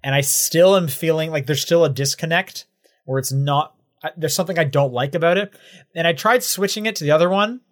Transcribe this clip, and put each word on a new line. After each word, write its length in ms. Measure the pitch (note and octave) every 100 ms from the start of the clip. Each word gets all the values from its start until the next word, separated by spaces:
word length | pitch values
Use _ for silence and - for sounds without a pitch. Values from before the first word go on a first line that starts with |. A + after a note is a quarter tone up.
And 120 | C3+ C#3
I 60 |
still 540 | C#3 - - E3 F#3 G3
am 120 | D#3+
feeling 420 | - D#3+ D#3+ D#3+
like 160 | D3+ B2+
there's 160 | C#3
still 240 | - E3+ D#3
a 40 |
disconnect 760 | C3 C#3 - D#3+ E3+ F#3+ - - _ _ _ -
where 140 | C3+
it's 120 | C3
not, 440 | C3+ C#3+ C#3+ D#3 _ _ _
I, 60 | D#3 E3+
there's 160 | D#3 F#3+
something 220 | F3 E3+
I 60 |
don't 280 | D3 C#3+ C#3
like 220 | A#2+ C#3+
about 240 | E3 E3+ F#3
it. 160 | G3+ _ - - _ E3
And 120 | E3
I 60 |
tried 280 | - G#3+ B3
switching 440 | - F#3 G3 A3 A3
it 80 | -
to 60 |
the 80 | D3
other 180 | D#3+ F3
one, 320 | G3 G#3+ B3 _